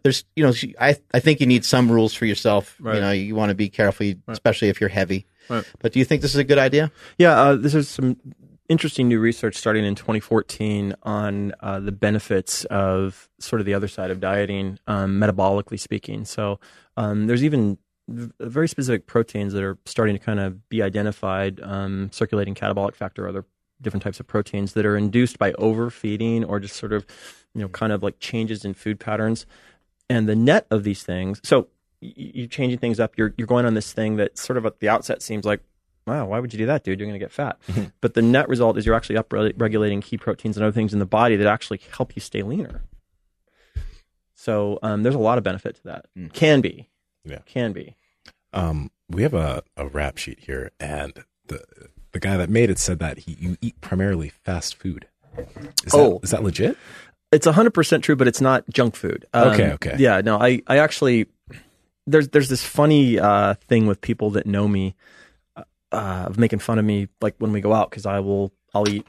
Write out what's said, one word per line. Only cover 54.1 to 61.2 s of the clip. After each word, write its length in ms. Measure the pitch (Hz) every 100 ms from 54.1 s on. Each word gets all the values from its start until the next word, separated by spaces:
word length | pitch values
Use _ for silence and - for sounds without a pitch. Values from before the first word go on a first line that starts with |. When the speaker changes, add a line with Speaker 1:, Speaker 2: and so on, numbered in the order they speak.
| 90 73
Speaker 3:
fast 460 | - - 90 - -
food. 320 | 95 82 - _ _ - - - 285 - -
Is 80 |
Speaker 2:
Oh. 200 | 147 139 90
Speaker 3:
that, 80 |
is 80 | 95
that 120 | 110
legit? 340 | 104 82 110 - - - - _ _
Speaker 2:
It's 160 | 151 165
a 60 |
hundred 200 | 160 233
percent 300 | 180 156 156
true, 120 | - 143
but 120 | 127
it's 140 | -
not 260 | 131 131 -
junk 260 | - 120 -
food. 300 | 87 - -
Um, 160 | 120 123
Speaker 3:
Okay, 220 | 107 98
okay. 220 | 78 - -
Speaker 2:
yeah, 200 | 131 98
no, 160 | 104 107
I, 240 | 123 127 -
I 120 | 135
actually, 480 | 156 - 139 120